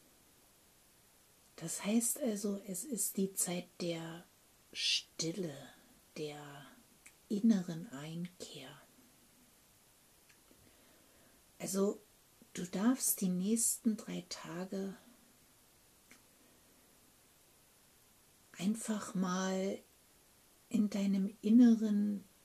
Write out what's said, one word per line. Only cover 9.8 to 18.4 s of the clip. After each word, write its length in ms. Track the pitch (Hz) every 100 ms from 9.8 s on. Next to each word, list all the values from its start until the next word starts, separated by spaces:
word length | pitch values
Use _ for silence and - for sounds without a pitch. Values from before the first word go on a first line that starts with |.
| - - _ - - - - - - - - - - - - - - -
Also, 420 | - 190 202 - - - _ - -
du 100 | - 175
darfst 540 | 185 220 262 - -
die 80 | 185
nächsten 680 | 180 190 226 - - 233 208
drei 280 | - 180 -
Tage 680 | - 156 170 190 196 196 185 - - - - - - - - - - - - - - - - - - _ - - _ _ - - _ _ _ - - _ _ _ _